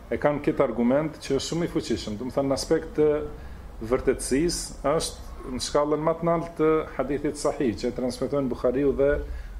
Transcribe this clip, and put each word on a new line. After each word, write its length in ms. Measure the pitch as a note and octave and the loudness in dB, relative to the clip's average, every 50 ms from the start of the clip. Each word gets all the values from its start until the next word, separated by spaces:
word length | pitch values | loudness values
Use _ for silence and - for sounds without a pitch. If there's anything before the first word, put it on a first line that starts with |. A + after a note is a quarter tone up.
| - - | -8 -6
e 80 | A#2 A2+ - | -2 2 2
kanë 220 | D3 D3 C#3 D3 | 2 2 2 0
këtë 180 | D#3+ - - C#3+ | 0 2 2 2
argument 540 | A#2+ A2 A#2 A#2 A#2+ C3+ D3 D#3+ D3+ - - | 2 2 2 2 4 4 2 2 -2 -4 -8
që 160 | - - C#3 | -4 -2 -2
është 120 | C3 - - | -2 -2 -2
shumë 180 | D#3 E3+ F3 | -2 -2 -2
i 60 | - - | 0 -2
fuqishëm. 460 | E3 - - A2+ - - A2 G#2 G#2 | -2 -2 0 -2 -2 -2 -4 -6 -6
Do 100 | B2 B2+ | -6 -4
të 80 | - | -2
thënë, 140 | C#3 C#3 C#3 | 0 0 2
në 60 | C3+ | 0
aspekt 380 | B2+ - - E3 D#3 D#3+ - - | 0 2 2 2 0 0 0 2
të 120 | D3+ D3+ D3+ D3 D3+ D3+ D3+ - - - - - - - - - - A2 A2 | 4 4 4 4 2 -2 -6 -8 -10 -12 -12 -12 -12 -14 -14 -10 -8 -2 0
vërtetësisë 1000 | B2+ B2+ - C#3 A#2 - - - B2+ C#3 E3+ F3 E3 - - - - - - C#3 D#3 | 0 2 4 2 0 0 0 0 2 2 2 2 0 -2 -6 -8 -8 -4 0 0 2
është 640 | D#3 - - - - - - - - - C#3 B2+ | 2 0 -2 -6 -10 -12 -12 -12 -12 -10 -8 -6
në 80 | A#2+ - | -6 -4
shkallën 360 | - - D3 D3 D3+ D3+ D3+ D#3 | 0 2 2 2 2 2 2 2
më 120 | E3 D#3+ E3 | 0 0 2
të 100 | E3+ E3+ | 2 2
lartë 260 | E3+ E3 D#3 E3 - - | 2 2 0 -2 -2 2
të 120 | D#3 D#3 D#3 D#3 - - - | 4 4 4 4 2 -2 -4
hadithit 440 | - B2+ C3 C#3+ C3 - D3 C#3+ - | -4 -2 -2 -2 -2 -2 -2 -2 -2
sahih 340 | - - - - D3 A#2 G2+ - | -2 -2 0 2 0 0 0 0
që 120 | - A#2+ | -2 -4
e 60 | - - | -2 -2
transmetojnë 520 | B2+ B2+ A#2+ - C3+ A#2+ C#3+ C#3+ C3+ B2 | -2 -2 -2 -2 -2 -2 0 0 0 0
Buhariu 440 | A#2 - - B2+ B2 C#3 C#3+ C#3 B2 | 0 0 2 2 2 4 2 2 4
dhe 140 | C3+ C#3 C#3+ D3 D3 - - - - - - - | 4 4 4 4 2 -2 -4 -6 -8 -8 -10 -10